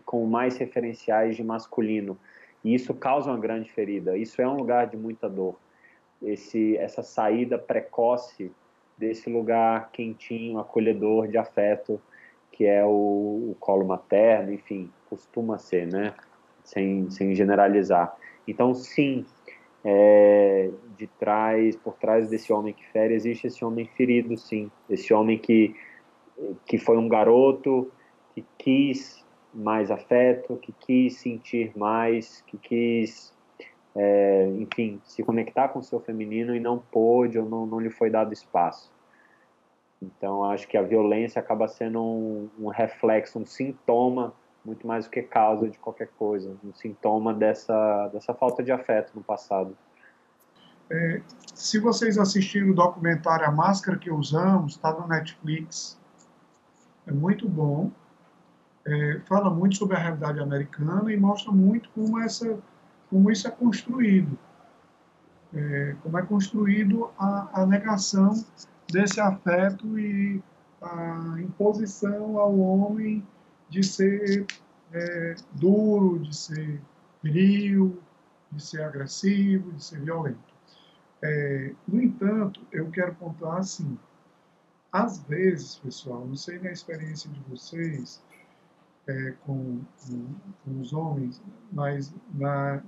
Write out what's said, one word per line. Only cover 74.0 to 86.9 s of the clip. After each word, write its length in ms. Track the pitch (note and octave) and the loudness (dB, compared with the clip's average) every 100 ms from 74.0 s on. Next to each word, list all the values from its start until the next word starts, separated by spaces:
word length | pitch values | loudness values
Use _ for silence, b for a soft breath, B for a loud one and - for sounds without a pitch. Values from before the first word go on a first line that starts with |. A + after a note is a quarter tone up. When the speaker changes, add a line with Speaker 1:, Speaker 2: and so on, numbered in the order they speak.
| G3 G3+ G3+ G3+ G3 - _ _ _ | 2 2 0 -2 -2 -12 _ _ _
Speaker 2:
é, 420 | E3+ F3 F3 E3 E3 - | -10 -8 -6 -8 -8 -12
duro, 640 | C#3+ E3+ G#3 G#3+ G#3 F#3+ E3+ | 0 4 4 4 4 4 2
de 180 | D3 D3+ | -6 -12
ser 420 | - D#3 D3+ D3 - _ _ _ | -10 -8 -8 -10 -12 _ _ _
viril, 760 | D#3 D#3 G3 G3+ G3+ G3 F#3+ F3+ - _ _ _ - | -2 4 4 4 2 2 2 0 -14 _ _ _ -18
de 120 | D3 | -16
ser 200 | - D#3 | -12 -10
agressivo, 920 | D3+ C#3 C#3 - G3 G3+ G3 F#3+ F3 | -8 -8 -10 -2 0 2 2 2 -2
de 100 | D3+ | -12
ser 160 | - D3+ | -14 -10
violento. 520 | D3+ E3 D3 A2+ _ _ b b b b b - | -6 -4 -4 -8 _ _ b b b b b -8
É, 500 | D3+ D3+ C#3+ C#3 C3+ - - | -4 -2 -2 -4 -8 -12 -4
no 140 | G#3+ | 0
entanto, 580 | B3+ - G3 G#3+ G3 - - | 0 0 0 0 -2 -6 -10
eu 200 | D#3+ D#3+ | -8 -6
quero 240 | F#3+ F3+ | -4 -4
pontuar 440 | E3+ E3+ D#3 E3 F3 | -6 -12 -10 -8 -6
assim: 400 | F#3+ - D3+ B2 _ _ _ _ _ _ _ _ _ | -6 -8 -8 -10 _ _ _ _ _ _ _ _ _
às 300 | B3 A#3+ F3 | -2 -2 -4
vezes, 540 | C#3 E3 F#3+ E3 C3 - | -8 0 0 0 -6 -14
pessoal, 500 | C3+ - C3+ A#2+ B2+ | -14 -14 -14 -12 -10
não 100 | C#3 | -12
sei 220 | - F3+ | -12 -12
na 120 | F#3 | -12
experiência 600 | E3+ - | -12 -14